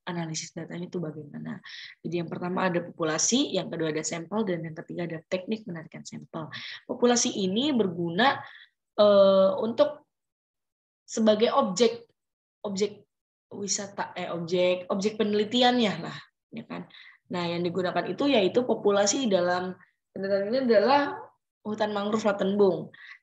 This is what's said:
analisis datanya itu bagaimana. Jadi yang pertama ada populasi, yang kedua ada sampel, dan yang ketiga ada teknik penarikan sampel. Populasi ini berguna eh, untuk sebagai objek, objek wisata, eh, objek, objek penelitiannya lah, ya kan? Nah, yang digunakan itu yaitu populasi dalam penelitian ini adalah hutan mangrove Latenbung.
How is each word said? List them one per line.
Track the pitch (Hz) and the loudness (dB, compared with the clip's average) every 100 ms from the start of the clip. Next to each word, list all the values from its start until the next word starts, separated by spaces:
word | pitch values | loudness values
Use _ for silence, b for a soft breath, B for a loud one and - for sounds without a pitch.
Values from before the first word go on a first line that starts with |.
| - | -10
analisis | 175 165 160 - 170 | -8 -6 -8 -10 -12
datanya | 156 170 180 | -12 -10 -8
itu | 180 | -6
bagaimana. | 156 151 147 156 156 - B B B B | -8 -10 -14 -12 -12 -12 B B B B
Jadi | 170 170 | -8 -6
yang | 165 | -6
pertama | 175 180 185 185 | -8 -6 -2 0
ada | 175 | -2
populasi, | 170 - 160 160 - 247 294 | -4 -4 -4 0 0 0 0
yang | 190 117 | -2 -4
kedua | 165 160 | -4 -2
ada | 151 | -2
sampel, | 156 170 165 208 202 | -6 -8 -6 -4 -2
dan | 170 | -4
yang | 160 160 | -6 -12
ketiga | - 165 | -12 -8
ada | 170 160 - | -8 -8 -6
teknik | 185 185 220 220 | -6 -4 -8 -8
penarikan | 170 160 156 - | -12 -14 -16 -16
sampel. | 156 147 165 151 B B B - | -16 -12 -12 -12 B B B -8
Populasi | 247 240 240 247 214 | 2 4 4 0 -2
ini | 185 208 294 | -2 0 0
berguna | 247 196 170 170 175 262 277 B B B _ _ - | 2 0 -2 -2 2 2 0 B B B _ _ 4
eh, | 208 202 196 196 190 - | 6 8 8 8 6 4
untuk | 220 233 294 - _ _ _ _ _ _ _ _ _ _ | -2 2 2 0 _ _ _ _ _ _ _ _ _ _
sebagai | - 233 220 208 233 | -8 2 4 6 4
objek, | 277 220 180 233 - - _ _ _ _ _ | 4 2 2 2 2 -10 _ _ _ _ _
objek | 208 190 208 - _ _ _ _ _ | -8 -4 -4 -4 _ _ _ _ _
wisata, | 196 202 - 196 - - - | -10 -6 -6 -6 -8 -10 -8
eh, | 180 | -8
objek, | 170 165 180 180 180 - | -6 -2 2 2 2 -2
objek | 202 208 214 | -2 -2 0
penelitiannya | 214 208 208 247 247 247 208 160 | 0 0 0 4 4 4 2 -2
lah, | 160 143 - _ _ | -8 -12 -18 _ _
ya | - - | -16 -12
kan? | 180 175 B B B _ | -14 -14 B B B _
Nah, | 180 175 | -6 -4
yang | 170 | -2
digunakan | 175 180 180 175 | -2 -2 -2 -2
itu | 175 185 285 | -4 -2 2
yaitu | 247 185 226 247 | 4 4 2 0
populasi | 180 202 202 208 294 254 | 0 2 4 2 0 2
dalam | 185 175 180 185 185 b b _ | 2 2 0 -2 -8 b b _
penelitian | 185 196 196 202 | -8 -2 -2 0
ini | 262 254 | 0 4
adalah | 208 226 285 285 - - _ _ _ | 6 6 4 2 -4 -14 _ _ _
hutan | 214 214 208 208 | -8 -4 -2 -2
mangrove | 208 220 214 | -2 0 0
Latenbung. | 196 190 202 196 160 - B B B | 0 0 4 4 4 -6 B B B